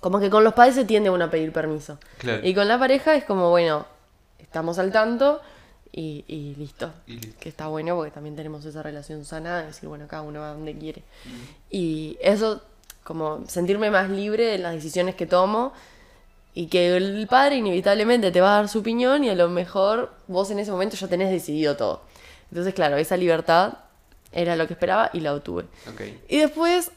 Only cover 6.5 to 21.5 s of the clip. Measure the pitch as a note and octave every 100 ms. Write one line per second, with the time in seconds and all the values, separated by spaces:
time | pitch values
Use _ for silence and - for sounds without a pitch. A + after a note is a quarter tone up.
6.5 | C#3+ D3 - F3 D#3+ - A#2 A2+ - -
7.5 | D3 D#3 D#3 D#3+ F3 D#3 D3 D3+ D3+ D#3
8.5 | D3+ D3+ D3+ D#3 D3+ C#3+ D#3 D3 D#3+ E3
9.5 | F3 D#3 D3+ D#3 D3+ D3 D#3 D3+ D3 D3+
10.5 | D3+ D#3 D3+ D#3 D#3 - - - B2 B2+
11.5 | - _ G3 E3+ D#3 D#3 E3 F3 G3+ A3
12.5 | G#3+ - _ _ - - D#3+ D#3 D3+ -
13.5 | F3+ F3 G3+ G#3+ G3+ F#3+ G3 G3+ G#3+ A#3
14.5 | G3+ F3 E3 D#3 F3+ F3+ F3+ E3 F3+ F#3+
15.5 | A3 B3+ - - - - _ _ _ _
16.5 | - E3 F3+ F3 F3+ G3 G3+ G#3+ B3+ C#4
17.5 | C#4+ G#3+ F3 F#3+ G3+ G#3+ B3 G3+ F3+ F#3
18.5 | G#3 G#3 A3 G#3 A3+ B3 C#4+ C4+ F#3 E3+
19.5 | F3 F3 G3+ G3 A3+ - - - F3+ G3
20.5 | G3+ G#3 F#3 G3 G3+ F#3 F3 F#3+ F#3 -